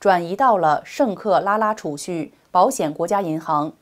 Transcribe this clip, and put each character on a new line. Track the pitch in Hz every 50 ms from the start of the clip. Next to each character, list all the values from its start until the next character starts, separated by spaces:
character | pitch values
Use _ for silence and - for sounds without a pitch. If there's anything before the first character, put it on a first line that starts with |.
转 | - 202 190 175 170
移 | 170 190
到 | - 269 262 220 190
了 | 165 156 147 - -
圣 | - - - 285 233 185
克 | 175 - 214 185 156
拉 | 170 196 202
拉 | 220 220 214
储 | 214 214 - 165 147
蓄 | 143 - - 180 165 151 - - _ _ _
保 | - 180 185 247
险 | 170 - 180 151
国 | 147 - 170
家 | 170 202 202
银 | 196 165 156 160
行。 | - - 156 147 147 160 - _